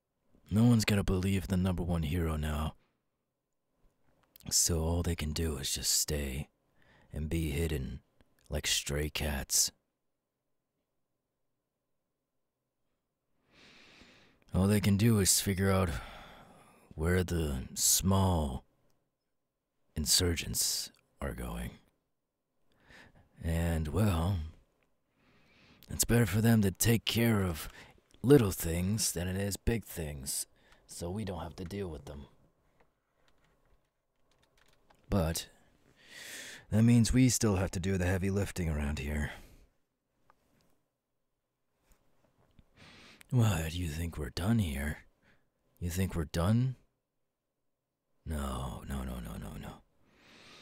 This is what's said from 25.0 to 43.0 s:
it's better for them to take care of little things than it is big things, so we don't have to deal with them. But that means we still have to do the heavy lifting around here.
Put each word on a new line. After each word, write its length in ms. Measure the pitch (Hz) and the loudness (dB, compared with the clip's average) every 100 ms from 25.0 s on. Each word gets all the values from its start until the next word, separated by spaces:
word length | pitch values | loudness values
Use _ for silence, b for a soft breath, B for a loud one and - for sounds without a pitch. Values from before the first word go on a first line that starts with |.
| _ _ b b b b b b - | _ _ b b b b b b -14
it's 140 | - | -4
better 220 | - 117 117 | 2 4 4
for 140 | 107 | 4
them 220 | 110 113 | 4 6
to 80 | 98 | 4
take 340 | 87 - 117 | 2 2 2
care 380 | - 113 117 107 | 2 2 2 2
of 260 | 95 80 - B B B _ - | 0 -4 -10 B B B _ -6
little 280 | 117 143 104 | 6 6 6
things 640 | 90 85 82 92 107 - | 0 -2 0 0 0 -2
than 160 | 80 90 | -2 -4
it 80 | 92 | -2
is 220 | 101 95 | -4 -2
big 260 | - 117 | -2 -2
things, 600 | - - 78 73 71 - - b b b b | -4 -8 -8 -8 -8 -8 -10 b b b b
so 240 | - 85 | -10 -8
we 160 | 101 101 | -6 -8
don't 160 | 87 | -8
have 140 | 82 73 | -10 -12
to 80 | |
deal 240 | 87 101 95 | -10 -8 -8
with 180 | 73 71 | -10 -12
them. 220 | 71 67 _ _ _ _ _ _ _ _ _ _ _ _ _ _ _ _ _ _ _ _ _ _ _ _ _ _ _ _ | -16 -16 _ _ _ _ _ _ _ _ _ _ _ _ _ _ _ _ _ _ _ _ _ _ _ _ _ _ _ _
But 380 | 101 80 82 - _ _ _ _ B B B B B B B B | 0 0 -2 -8 _ _ _ _ B B B B B B B B
that 120 | 107 | 4
means 320 | 117 120 110 | 6 6 6
we 160 | 127 131 | 6 4
still 260 | - 113 92 | 4 2 2
have 140 | 95 | 0
to 100 | 95 | -2
do 160 | 92 98 | -2 0
the 80 | |
heavy 240 | 90 92 98 | 0 0 0
lifting 400 | 98 98 - 82 | -2 -2 -2 -2
around 300 | 73 73 73 | -2 -2 -4
here. 340 | 69 76 71 B B B B _ _ _ _ _ _ _ _ _ _ _ _ _ _ _ _ _ _ _ _ _ _ _ _ _ _ _ _ _ _ B B B | -4 -4 -4 B B B B _ _ _ _ _ _ _ _ _ _ _ _ _ _ _ _ _ _ _ _ _ _ _ _ _ _ _ _ _ _ B B B